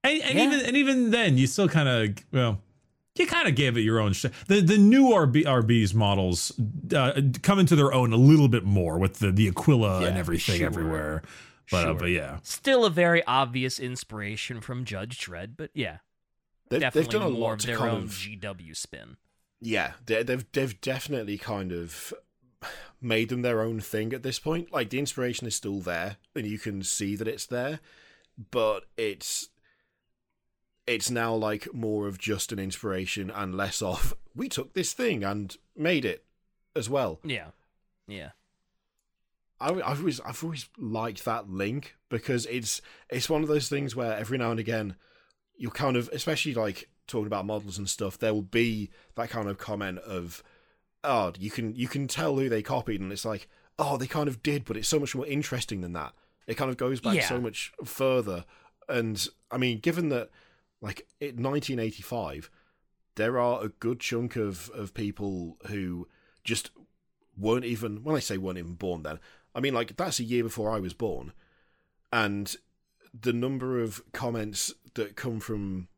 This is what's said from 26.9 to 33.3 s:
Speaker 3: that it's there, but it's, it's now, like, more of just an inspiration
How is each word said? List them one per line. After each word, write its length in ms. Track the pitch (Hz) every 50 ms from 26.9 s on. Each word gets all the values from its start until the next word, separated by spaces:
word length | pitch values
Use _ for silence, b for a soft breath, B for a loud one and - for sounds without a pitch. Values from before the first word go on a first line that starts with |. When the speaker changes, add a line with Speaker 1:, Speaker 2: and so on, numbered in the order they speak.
| - - 104 98 104
Speaker 3:
that 140 | 98 110 113
it's 160 | 113 - -
there, 340 | - 123 123 123 139 156 151 b b b b b b b b b b _ - 110 _
but 320 | - 120 110 107 104 95 - - _
it's, 500 | - 113 104 98 - - - - - - - _ _ _ _ _ _ _ _ _ _ _ _ _ _ _ _ _ _ _ _ _ _ _ _ _ _ _
it's 240 | - 120 110 - -
now, 240 | 123 117 113 113 113
like, 400 | 110 107 107 107 107 - - -
more 340 | 123 113 110 107 104 101
of 100 | 101 95
just 340 | 92 - 107 104 92 - -
an 80 | 117 98
inspiration 720 | 95 95 95 - - 107 95 92 95 92 - 104 95 92